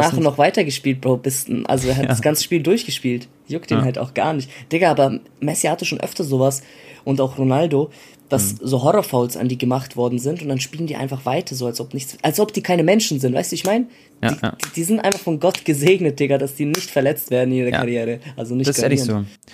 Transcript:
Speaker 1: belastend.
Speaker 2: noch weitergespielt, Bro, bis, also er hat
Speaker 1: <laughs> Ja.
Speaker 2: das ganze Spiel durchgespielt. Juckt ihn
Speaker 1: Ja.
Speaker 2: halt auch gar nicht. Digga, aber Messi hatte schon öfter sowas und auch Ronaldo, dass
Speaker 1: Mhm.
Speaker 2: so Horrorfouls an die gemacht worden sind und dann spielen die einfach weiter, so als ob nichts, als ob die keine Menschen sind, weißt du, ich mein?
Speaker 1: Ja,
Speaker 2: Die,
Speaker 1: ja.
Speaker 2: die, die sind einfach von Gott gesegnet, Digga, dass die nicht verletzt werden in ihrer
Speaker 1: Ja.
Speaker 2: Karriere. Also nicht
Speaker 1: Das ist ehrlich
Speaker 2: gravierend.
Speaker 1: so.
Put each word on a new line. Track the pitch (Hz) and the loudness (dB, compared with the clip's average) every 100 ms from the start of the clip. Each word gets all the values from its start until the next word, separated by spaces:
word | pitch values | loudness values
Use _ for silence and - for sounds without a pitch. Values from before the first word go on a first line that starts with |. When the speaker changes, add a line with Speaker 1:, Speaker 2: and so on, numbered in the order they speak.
| 160 | 4
Speaker 1:
belastend. | 135 | 4
Speaker 2:
noch | 151 139 | 2 4
weitergespielt, | 151 214 156 131 139 131 | 4 4 0 0 -2 0
Bro, | 131 127 | 0 0
bis, | 135 131 - 117 - | 0 -4 -4 -4 0
also | 135 127 | 0 2
er | 131 | 0
hat | |
Speaker 1:
<laughs> | 131 | 2
Ja. | |
Speaker 2:
das | 117 | 2
ganze | 151 151 - | 2 0 0
Spiel | 170 | 0
durchgespielt. | 151 208 - - 127 120 - _ - | 2 0 0 -4 -2 -4 -6 _ -10
Juckt | 156 - | -8 -2
ihn | 139 | 0
Speaker 1:
Ja. | |
Speaker 2:
halt | 131 127 | 2 0
auch | 131 | -4
gar | - 147 | -2 0
nicht. | 156 131 - - | -2 -6 -12 -4
Digga, | 165 180 | 2 4
aber | 147 135 - - - | 6 4 2 -8 -6
Messi | 151 160 151 | -2 0 0
hatte | 170 | 0
schon | 170 160 | -4 -4
öfter | - - | -6 -6
sowas | 151 131 135 135 - - - - | 0 2 4 2 -8 -20 -20 -10
und | - 135 | -2 0
auch | 131 131 | 0 0
Ronaldo, | 131 131 170 143 151 - - - - | 2 2 2 2 0 -6 -20 -20 -2
dass | 135 101 | 0 0
Speaker 1:
Mhm. | 107 131 | -4 -2
Speaker 2:
so | 131 | 2
Horrorfouls | 135 202 - 127 123 82 | 4 2 2 0 0 0
an | 123 | -2
die | 123 | 0
gemacht | 123 131 131 123 | 0 -2 -2 -2
worden | 123 123 | -2 0
sind | 131 170 | -2 -4
und | 151 | -4
dann | 131 | -4
spielen | 131 156 165 | -6 -6 -6
die | 147 | -6
einfach | 135 135 127 | -6 -6 -4
weiter, | 143 - | -4 -4
so | 131 123 | -6 -4
als | 117 | -6
ob | 120 | -8
nichts, | - - - | -10 -10 -2
als | 160 156 | 0 2
ob | 214 | 0
die | 214 | 0
keine | - 175 | 0 2
Menschen | 160 214 214 143 | 4 4 2 0
sind, | 131 | 0
weißt | 135 175 | 0 -2
du, | 165 | -2
ich | 185 | 0
mein? | 226 247 - - _ | 0 -2 -10 -20 _
Speaker 1:
Ja, | 113 | -4
Speaker 2:
Die, | - | -2
Speaker 1:
ja. | 170 | -4
Speaker 2:
die, | - - - | -4 -6 -4
die | |
sind | 165 220 | 0 0
einfach | 190 196 | 2 0
von | - 156 | -2 0
Gott | 175 - - | 0 0 0
gesegnet, | 143 160 190 165 131 | 2 4 4 2 0
Digga, | 139 139 | 0 0
dass | 135 - | 0 -4
die | |
nicht | 147 - - | -4 -4 -2
verletzt | 147 135 151 - | 0 0 0 -2
werden | 123 127 | 0 2
in | 127 | 0
ihrer | 123 | 0
Speaker 1:
Ja. | - | 0
Speaker 2:
Karriere. | 120 120 113 120 147 131 | -2 -2 -4 -6 -10 -10
Also | 117 127 | -6 -2
nicht | 135 | 0
Speaker 1:
Das | 135 | 0
ist | |
ehrlich | 117 135 | 2 2
Speaker 2:
gravierend. | 123 107 101 | 0 -2 -4
Speaker 1:
so. | - - | -10 -20